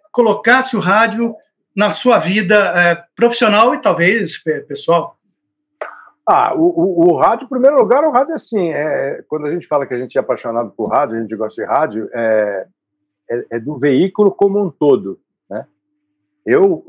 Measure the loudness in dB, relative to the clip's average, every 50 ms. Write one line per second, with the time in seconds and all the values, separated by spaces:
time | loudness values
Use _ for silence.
0 | _ _ -2 0 0 0 0 -2 0 2 2 2 0 0 -4 -2 0 0 2 2
1 | 2 0 -2 -2 -4 -6 -6 -10 _ _ _ _ _ _ -4 -2 -2 -2 -2 -2
2 | 0 2 2 2 2 0 -2 0 0 2 2 2 2 2 2 2 2 2 2 -2
3 | -4 _ _ 0 0 2 2 2 2 2 4 4 4 4 2 0 0 0 0 2
4 | 2 2 2 0 -2 -4 -8 -8 -4 -4 -4 -4 -6 -10 -10 -8 -2 0 0 0
5 | 0 -4 -12 _ _ _ _ _ _ _ _ _ _ _ _ -16 -16 -14 -16 -20
6 | -20 -20 _ _ -2 0 2 2 2 0 0 2 0 0 2 2 0 0 2 2
7 | 4 4 4 4 2 2 2 0 -4 -6 -2 2 2 4 4 4 4 4 2 2
8 | 2 2 2 0 0 0 -4 -8 -8 -6 -4 -2 -2 -2 -2 -2 -4 -2 -2 -2
9 | -4 -4 -6 -8 -10 -8 -8 -6 -4 -4 -6 -6 -4 -2 -2 -2 -2 -2 -6 -6
10 | -6 -4 -4 -4 -2 -2 -2 -4 -4 -6 -4 -4 -4 -6 -6 -6 -4 -2 0 0
11 | 0 0 -2 -6 -6 -6 -6 -6 -6 -6 -6 -8 -6 -2 -2 -2 -2 -2 -4 -6
12 | -8 -8 -6 -4 -2 0 2 2 0 0 -2 -6 -8 _ _ _ _ _ _ _
13 | _ _ _ _ _ -8 -8 -8 -8 -8 -10 -10 -8 -8 -6 -2 0 2 2 2
14 | 2 0 2 2 2 2 2 2 0 0 2 0 -2 -4 -4 0 2 2 2 2
15 | 0 -4 -10 -12 _ _ _ _ _ -14 -12 -12 -12 _ _ _ _ _ _ _
16 | _ _ _ _ _ _ _ _ -2 0 2 4 4 2 0 -2 -6